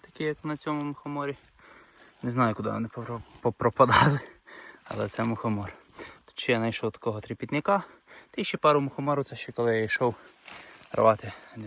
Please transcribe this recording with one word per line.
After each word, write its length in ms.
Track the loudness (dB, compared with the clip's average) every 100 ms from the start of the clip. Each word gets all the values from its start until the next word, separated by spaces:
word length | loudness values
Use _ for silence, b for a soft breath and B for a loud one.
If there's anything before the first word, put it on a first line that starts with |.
такі 240 | -16 -6
як 200 | -6 -4
на 120 | -6 -6
цьому 280 | -6 -4
мухоморі. 520 | -4 -8 -8 -6 -6 -8 -16 _ B B B B B -10
Не 80 | -4
знаю, 240 | 2 2
куди 160 | 0 -4
вони 180 | -4 -6
попро-, 340 | -8 -10 -10 -12 -4
попропадали, 800 | -4 0 2 6 6 8 6 4 -2 -18 B B B B
але 240 | -10 -6 -4
це 160 | -2
мухомор. 480 | -2 -2 -2 -2 -4 B B B B B
Тут 160 | -16 -6
ще 120 | 0
я 60 | 2
знайшов 340 | 0 -2 -4
такого 280 | -4 -6 -6
тріпітника. 640 | -8 -10 -4 -2 2 2 B B B B B
Та 100 | -8
й 40 |
ще 140 | -6 2
пару 220 | 4 4
мухомору, 440 | 2 -4 -2 -2
це 120 | -2 -8
ще 160 | -8
коли 240 | -2 0 2
я 80 |
йшов 300 | 0 0 0 -2 B B B B B B B
рвати 400 | 4 6 6 0 B B -14